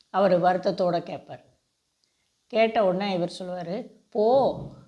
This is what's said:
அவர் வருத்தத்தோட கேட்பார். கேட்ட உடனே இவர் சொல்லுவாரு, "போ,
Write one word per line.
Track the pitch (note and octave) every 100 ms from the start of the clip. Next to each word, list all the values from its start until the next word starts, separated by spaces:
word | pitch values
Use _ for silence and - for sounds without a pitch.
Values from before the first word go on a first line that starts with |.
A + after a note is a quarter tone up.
| _
அவர் | F#3 G3 F3
வருத்தத்தோட | F3+ F#3 G3+ F3 F3+ E3+
கேட்பார். | F3 D#3 - C3+ _ _ _ _ _ _ _ _ _ _ _
கேட்ட | A3 A3+ A3+
உடனே | G3 F3+ G3+
இவர் | F#3 E3+ -
சொல்லுவாரு, | F#3 F3+ E3 G3+ A#3 - _
"போ, | A3 G#3+ C4+ A3+ - - -